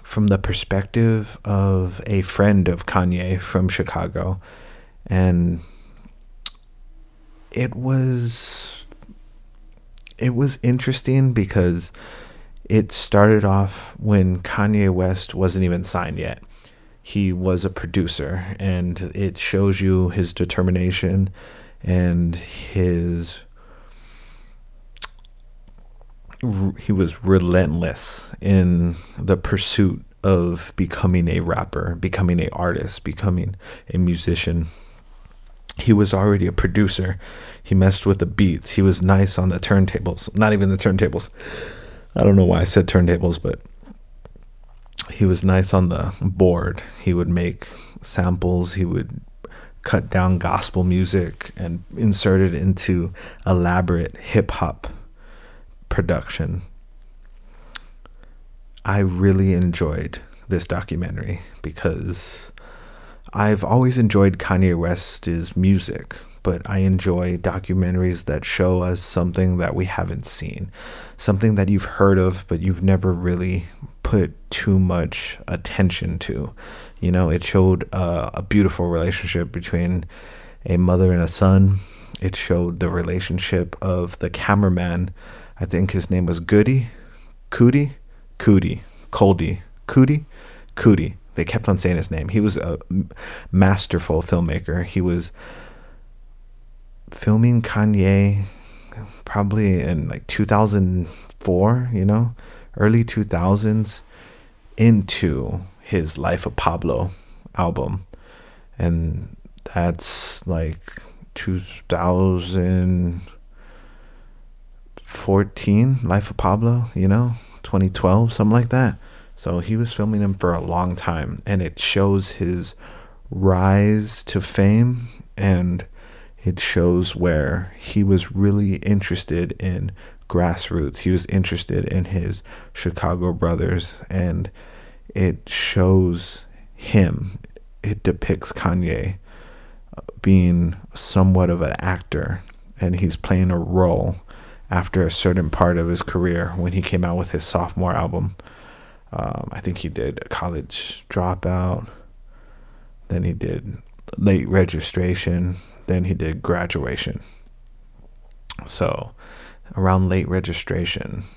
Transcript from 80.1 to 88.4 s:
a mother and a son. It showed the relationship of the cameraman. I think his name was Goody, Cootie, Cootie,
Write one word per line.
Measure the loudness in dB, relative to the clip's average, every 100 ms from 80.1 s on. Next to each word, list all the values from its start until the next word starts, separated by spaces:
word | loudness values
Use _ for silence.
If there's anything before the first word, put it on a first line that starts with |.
| -14 -20 -20 -20 -16
a | -2 2
mother | 4 4 4
and | 4
a | 0
son. | 2 4 6 6 4 -4 -20 -18 -6
It | -6 -6
showed | -2 0 0 -2
the | -2
relationship | -2 -2 -4 -4 -4 -2 -2 -2 -4
of | -2 -2 -2 -6
the | -8
cameraman. | -6 0 4 4 2 0 -2 -4 -8 -20 -20 -20 -10
I |
think | -4 0 0
his | -2 0
name | 0
was | 0 -2
Goody, | 2 4 4 2 -2 -10 -20 -20 -20 -20 -12
Cootie, | 4 4 6 0 -6 -20 -20 -20
Cootie, | -4